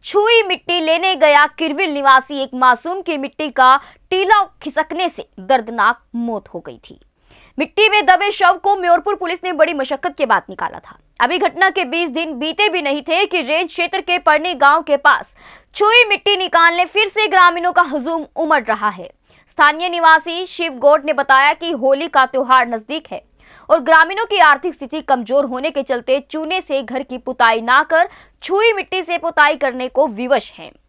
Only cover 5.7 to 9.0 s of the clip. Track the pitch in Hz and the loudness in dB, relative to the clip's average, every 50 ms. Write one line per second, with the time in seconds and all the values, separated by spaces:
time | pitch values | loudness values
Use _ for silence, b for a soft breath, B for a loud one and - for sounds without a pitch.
5.7 | 233 226 196 220 240 _ _ _ - 233 233 233 226 202 _ - - 175 - 151 | -4 0 0 0 0 _ _ _ -10 -8 -6 -6 -6 -8 _ -12 -16 -16 -14 -14
6.7 | 120 113 _ - - _ _ _ _ b b b b b b b b - 320 320 | -20 -20 _ -20 -20 _ _ _ _ b b b b b b b b -8 -8 -4
7.7 | _ - 427 403 403 427 302 370 370 359 403 403 - - 392 349 370 359 - 392 | _ -2 0 2 2 0 4 4 2 2 2 -4 -2 2 2 2 2 2 0 -2
8.7 | 403 392 359 349 339 349 | -2 0 2 2 2 2